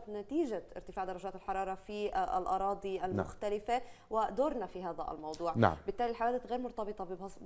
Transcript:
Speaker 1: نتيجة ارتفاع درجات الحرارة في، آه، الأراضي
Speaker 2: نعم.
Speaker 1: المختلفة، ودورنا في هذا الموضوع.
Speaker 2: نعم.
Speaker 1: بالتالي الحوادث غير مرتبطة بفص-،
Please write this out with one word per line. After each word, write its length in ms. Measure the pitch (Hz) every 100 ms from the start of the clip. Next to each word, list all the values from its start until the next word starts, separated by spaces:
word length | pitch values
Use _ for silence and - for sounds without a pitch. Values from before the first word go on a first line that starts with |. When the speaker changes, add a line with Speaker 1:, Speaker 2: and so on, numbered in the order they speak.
| 208
Speaker 1:
نتيجة 540 | 208 202 294 294 190 - -
ارتفاع 300 | - 185 190
درجات 300 | 180 185 185
الحرارة 400 | - 190 190 190
في، 400 | - 208 208 -
آه، 220 | 185 185
الأراضي 640 | 180 190 196 202 196 185
Speaker 2:
نعم. 120 | 185
Speaker 1:
المختلفة، 720 | 196 185 - 208 208 214 240 247 - -
ودورنا 560 | 220 214 202 294 262 185
في 180 | 180
هذا 240 | 180 165 156
الموضوع. 420 | 156 156 160 170 143
Speaker 2:
نعم. 200 | 104 78 -
Speaker 1:
بالتالي 240 | - 240
الحوادث 360 | 233 233 247 208
غير 140 | 247
مرتبطة 440 | 247 - 208 202
بفص-، 340 | 180 185 190 -